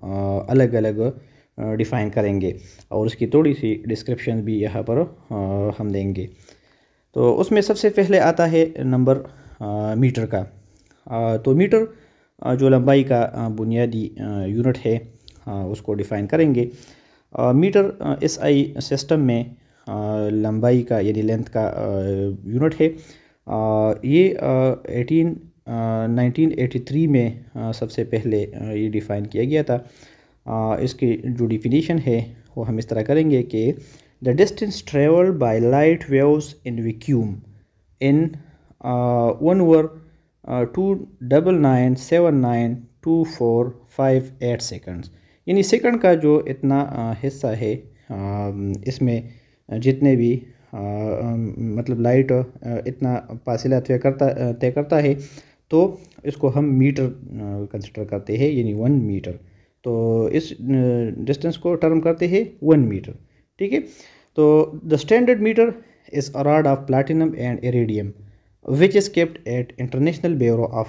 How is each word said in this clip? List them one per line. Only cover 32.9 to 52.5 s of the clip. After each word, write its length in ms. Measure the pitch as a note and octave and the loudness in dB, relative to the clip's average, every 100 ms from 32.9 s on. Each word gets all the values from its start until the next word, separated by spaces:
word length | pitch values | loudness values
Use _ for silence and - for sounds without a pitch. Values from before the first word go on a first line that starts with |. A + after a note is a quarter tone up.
| A2+ | -4
करेंगे 400 | G#2+ D3 D#3+ C3+ | 0 2 2 2
कि 300 | A#2+ A2 A2+ - - - _ _ | 0 -2 -2 -2 -10 -20 _ _
"The 120 | B2+ C#3+ | 0 2
distance 460 | G#3 G#3 G#3 - | 2 0 -6 -8
travelled 500 | - D3 D3 E3 F#3 E3 | -4 2 4 6 4 2
by 220 | A#2+ A2+ | 0 2
light 480 | A#2 C#3 D#3 E3 C#3+ | 2 4 4 2 2
waves 340 | C3+ C#3+ D3+ D3 - B2+ | 2 4 2 -2 -12 -10
in 120 | A#2 | -6
vacuum 480 | A2+ A2 - B2+ G#2+ G2+ - - _ _ _ _ | -6 -6 -2 0 -2 -6 -14 -20 _ _ _ _
in, 340 | C3+ C#3+ D#3+ - - _ _ _ | 2 2 0 -4 -18 _ _ _
अ, 460 | B2+ B2 B2 A#2+ A#2 - | -4 -2 0 2 2 2
one 180 | D#3 F#3 | 2 4
over, 260 | E3+ D#3+ D#3 - - _ _ _ | 6 6 4 -6 -20 _ _ _
अ, 180 | - B2 | -6 -2
two 320 | A#2+ - F#3+ G3 - - B2 | -2 -2 -2 -2 -6 -14 2
double 220 | C#3 F3 | 2 4
nine 420 | F3+ C#3+ B2+ B2+ B2+ - | 4 4 4 2 0 0
seven 220 | E3+ E3+ | 2 4
nine 400 | C#3+ B2 A#2+ A#2 A#2+ - _ D#3+ | 2 2 0 -2 -4 -12 _ 0
two 140 | E3 | 0
four 420 | D#3+ - A#2 A#2 B2 - _ - | 0 0 0 2 0 -6 _ -2
five 220 | C3+ C3 C3 - | 2 2 0 -6
eight 280 | B2 A#2 - | -4 -4 -6
seconds"। 340 | G#2+ - F2 - - _ _ - | -12 -12 -12 -14 -20 _ _ 0
यानी 140 | G3 | 0
सेकंड 380 | G3 A#3 A#3+ A#3 | 2 2 2 2
का 140 | F#3 | 4
जो 300 | E3+ D3+ D3+ D3 | 4 4 2 0
इतना, 320 | C3 C3+ C#3 | -2 0 0
अ, 340 | C#3+ B2 A2+ A2+ | 0 -4 -6 -4
हिस्सा 260 | C3+ C3+ B2+ | -6 -4 -4
है, 260 | G#2+ A2 | -2 -2
अ, 760 | A#2 - - - G2 G2 G#2 G2+ G2+ G2 F#2+ B2+ | -4 -8 -20 -14 -8 -6 -4 -4 -6 -6 -6 -6
इसमें 420 | B2+ B2+ A#2 A#2 - _ _ - | -2 0 0 -6 -16 _ _ -10
जितने 420 | G#2+ B2+ C3+ C#3+ B2+ | -2 0 4 4 4
भी, 260 | A#2+ B2+ - - _ | 2 0 -4 -20 _
अ, 40 | A2 G2+ G#2 G#2+ F2 | -10 -6 -4 -4 -4
अम, 320 | A#2 A#2 A2+ - | -4 -4 -4 -6
मतलब 420 | A2+ G#2+ A#2+ A#2+ | -6 -4 -4 0
लाइट, 320 | A#2 C3 C3+ | 2 4 4
अ, 120 | B2+ B2 | 0 -2